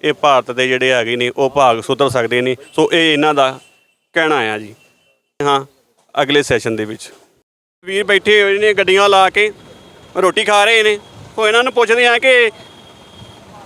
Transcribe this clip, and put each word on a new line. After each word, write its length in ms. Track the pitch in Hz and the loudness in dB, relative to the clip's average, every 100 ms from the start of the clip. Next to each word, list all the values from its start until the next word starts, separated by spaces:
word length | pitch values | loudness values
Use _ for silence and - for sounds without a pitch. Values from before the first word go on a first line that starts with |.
ਇਹ 100 | 151 | -6
ਭਾਰਤ 380 | 143 151 131 120 | -2 0 0 0
ਦੇ 180 | 123 127 | -4 -2
ਜਿਹੜੇ 240 | 127 131 | -2 0
ਹੈਗੇ 240 | 127 113 120 | 0 -2 -4
ਨੇ 120 | 120 | -4
ਉਹ 220 | 113 135 | -2 -2
ਭਾਗ 300 | 143 131 113 | 2 0 0
ਸੁਧਰ 280 | 107 123 139 | -4 -2 -2
ਸਕਦੇ 320 | 127 113 123 | -2 -2 -2
ਨੇ। 160 | 127 127 - - | -2 -6 -8 -2
ਸੋ 140 | 156 | 0
ਇਹ 200 | 170 160 | 0 0
ਇਹਨਾਂ 220 | 147 151 | 0 0
ਦਾ 240 | 143 135 131 - _ _ _ _ | 0 -2 -4 -16 _ _ _ _
ਕਹਿਣਾ 240 | 170 160 147 | -4 -2 -2
ਆ 220 | 110 107 | -2 -6
ਜੀ। 160 | 107 107 _ _ _ _ _ _ | -12 -20 _ _ _ _ _ _
ਹਾਂ, 220 | 143 139 135 _ _ _ _ - | -2 -2 -4 _ _ _ _ -4
ਅਗਲੇ 200 | 139 147 | 0 0
ਸੈਸ਼ਨ 340 | - 120 117 110 | 0 -2 -2 -6
ਦੇ 80 | |
ਵਿੱਚ 280 | 107 110 - - _ _ _ _ _ _ | -8 -12 -18 -20 _ _ _ _ _ _
ਵੀਰ 200 | 175 196 | -8 -6
ਬੈਠੇ 380 | 196 196 208 208 | -2 -2 2 2
ਹੋਏ 160 | 196 196 | 2 0
ਨੇ 160 | 214 | 0
ਗੱਡੀਆਂ 340 | 202 180 190 202 | 0 2 2 4
ਲਾ 220 | 196 185 | 4 2
ਕੇ, 220 | 202 208 208 - - - - - - | 2 -2 -4 -20 -20 -20 -20 -12 -2
ਰੋਟੀ 280 | 180 214 | 0 0
ਖਾ 200 | 208 208 | 0 2
ਰਹੇ 180 | 208 226 | 2 2
ਨੇ। 140 | 214 208 - - - - | 2 -2 -8 -20 -14 -4
ਸੋ 120 | 214 | 0
ਇਹਨਾਂ 160 | 233 | 0
ਨੂੰ 80 | 254 | 0
ਪੁੱਛਦੇ 340 | 240 226 233 240 | 0 0 2 2
ਹਾਂ 120 | 233 | 2
ਕਿ 320 | 262 247 233 - - - - - - - - - - - | 2 2 2 -2 -18 -20 -20 -20 -20 -20 -20 -20 -20 -20